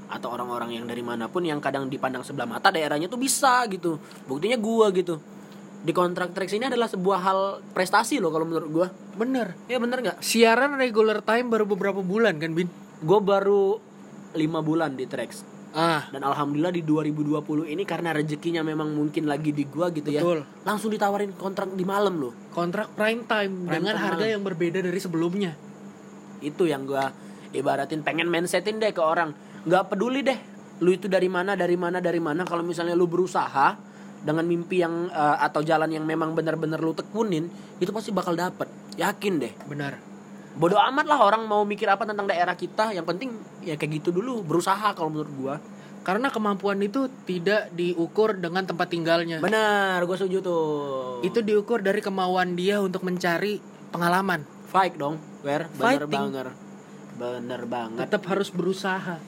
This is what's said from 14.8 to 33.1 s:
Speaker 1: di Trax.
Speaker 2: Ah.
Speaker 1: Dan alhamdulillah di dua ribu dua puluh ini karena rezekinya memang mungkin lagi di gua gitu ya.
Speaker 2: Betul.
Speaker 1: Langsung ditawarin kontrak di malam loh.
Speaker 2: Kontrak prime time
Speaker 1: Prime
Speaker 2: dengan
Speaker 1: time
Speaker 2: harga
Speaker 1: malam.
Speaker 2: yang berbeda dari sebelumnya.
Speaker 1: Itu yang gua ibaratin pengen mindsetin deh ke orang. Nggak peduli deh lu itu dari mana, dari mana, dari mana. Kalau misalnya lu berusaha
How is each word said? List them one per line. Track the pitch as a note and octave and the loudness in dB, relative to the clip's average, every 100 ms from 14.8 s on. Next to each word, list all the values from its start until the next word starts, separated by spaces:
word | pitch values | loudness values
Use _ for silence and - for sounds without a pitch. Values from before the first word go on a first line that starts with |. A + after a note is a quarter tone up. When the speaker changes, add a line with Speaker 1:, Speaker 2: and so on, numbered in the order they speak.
| D#3 | 0
Speaker 1:
di | C3 | -2
Trax. | B2+ C3 A2+ - - - - | -6 -6 -6 -10 -16 -18 -8
Speaker 2:
Ah. | D#3 E3 D#3 - | 2 2 2 -2
Speaker 1:
Dan | C#3 | -4
alhamdulillah | C#3 D3 C#3+ D3 F3 | -2 0 0 2 2
di | F3 | 0
dua | D#3 D#3 | 2 2
ribu | D3+ D3+ | 2 -2
dua | D3 D3+ | 0 -2
puluh | D3+ D3+ | 0 -2
ini | D#3+ D#3+ | -2 -4
karena | G3 E3 E3+ | -4 -2 0
rezekinya | D3+ D3+ D3 E3+ E3 | 0 -2 -2 -2 -2
memang | D#3+ D#3 D3+ | 0 -2 -2
mungkin | D3+ D3+ D#3+ | 0 0 0
lagi | D3+ C#3+ D#3 | 0 0 0
di | D3 | -2
gua | C#3 C#3+ F3 | -4 -2 -2
gitu | D#3+ D3 | -2 -2
ya. | D3 | 0
Speaker 2:
Betul. | F3 D#3+ C#3 - | 2 0 -4 -8
Speaker 1:
Langsung | F#3+ G#3 G#3+ | -4 -2 -2
ditawarin | G#3 G#3 G3+ G3+ | 0 0 0 -2
kontrak | F3+ F#3+ F#3+ F#3+ | -4 -6 -4 -4
di | F#3+ | -2
malam | F3+ G3 G3+ E3+ | 0 2 2 2
loh. | B2+ - - | -4 -8 -8
Speaker 2:
Kontrak | - F3 F3 D#3+ | -4 -2 -2 -6
prime | - G#3+ A#3 | 0 0 0
time | A#3 G#3+ G3 F#3 | 0 0 0 -4
Speaker 1:
Prime | F3 | -2
Speaker 2:
dengan | D#3+ F#3 G#3+ | 0 0 0
Speaker 1:
time | |
Speaker 2:
harga | G3+ E3+ | 0 0
Speaker 1:
malam. | G#3+ G#3+ | 0 0
Speaker 2:
yang | |
berbeda | G3 E3 F3 F3+ | -2 -2 0 0
dari | F3+ F3 | -2 -2
sebelumnya. | F#3 E3 E3+ G3 F#3+ D3+ - - - - - - - - | -2 0 0 0 -2 -4 -16 -16 -18 -18 -20 -20 -18 -10
Speaker 1:
Itu | D3 D3 | -10 2
yang | E3+ C#3 | 2 2
gua | C3+ C#3 C3+ - - - - | 0 0 0 -4 -18 -18 -8
ibaratin | C3+ C#3 C3+ - D#3 | -2 0 0 0 -2
pengen | D3 D3+ E3+ | -2 0 2
mindsetin | E3+ F3 F#3 G#3 A3 | 2 2 0 0 0
deh | G#3+ | 0
ke | F#3 | 2
orang. | D#3+ E3 D#3+ C#3+ - - | 2 2 0 -4 -16 -10
Nggak | E3 F3+ - | 2 4 4
peduli | G3+ A#3 C4 | 0 0 0
deh | C4 B3+ - - - - | 0 -2 -6 -18 -18 2
lu | F3 | 2
itu | F#3 G3+ | 4 2
dari | F#3 F#3 | 2 4
mana, | F3+ F#3+ | 2 0
dari | G3 F3 | 0 2
mana, | F3 F3 F3+ | 2 2 0
dari | F3 E3+ | 0 0
mana. | E3 D3+ | 0 -2
Kalau | F3+ E3+ | -2 -2
misalnya | E3+ E3 E3+ | -2 -2 0
lu | F3 | 2
berusaha | F3 | 2